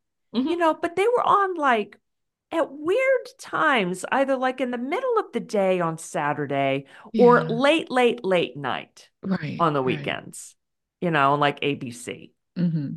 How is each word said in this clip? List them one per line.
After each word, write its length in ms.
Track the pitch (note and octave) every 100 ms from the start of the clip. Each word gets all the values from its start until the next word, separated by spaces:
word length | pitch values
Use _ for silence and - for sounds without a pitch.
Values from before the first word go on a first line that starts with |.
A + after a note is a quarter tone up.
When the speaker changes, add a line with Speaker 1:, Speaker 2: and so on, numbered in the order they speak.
| _ _ _
Speaker 1:
Mm-hmm. 140 | A3 C#4+
Speaker 2:
you 80 | F4
know, 160 | D#4+
but 240 | D#4 E4+ F4
they 100 | A4
were 160 | B4
on, 320 | - G4+ F#4+
like, 440 | E4+ C#4 A3+ G#3 - _ _ _ _ _
at 200 | D#4+ C4+
weird 540 | C#4+ D#4 A#4+ C5+ B4 - -
times, 680 | - - D#4 B3 F3+ F3+ -
either, 260 | B3+ C4+ C4
like, 240 | B3+ B3+
in 100 | B3
the 80 | B3
middle 400 | C4 G4 C5 A4
of 80 | -
the 80 | -
day 400 | E3+ G#3 F#3+ F#3
on 180 | E3 D#3+
Saturday 880 | - F3 D3 D3 C#3 C#3 C#3 C#3 - - - A3+
or 240 | A#3+ A#3+
Speaker 3:
Yeah. 40 | -
Speaker 2:
late, 420 | A3+ C#4 D#4+ -
late, 340 | B3+ B3 A#3+
late 320 | F#3+ F3+ - C#3+
night 540 | C3+ D#2+ - - - _
Speaker 3:
Right, 360 | F#3+ F#3 C#3+ D#3+
Speaker 2:
on 140 | E3
the 80 | C#3+
Speaker 3:
right. 40 | B2+ -
Speaker 2:
weekends, 580 | - C2 - - - _ _ _ _ -
you 100 | F3
know, 240 | D3+ C#3
on, 60 | D3
like, 180 | C#3+ C#3+
A 120 | C#3+
B 160 | C#3 B2+
C. 420 | A#2+ - E2+ - _ _ F3+
Speaker 3:
Mm-hmm. 360 | F3 D#3 C3+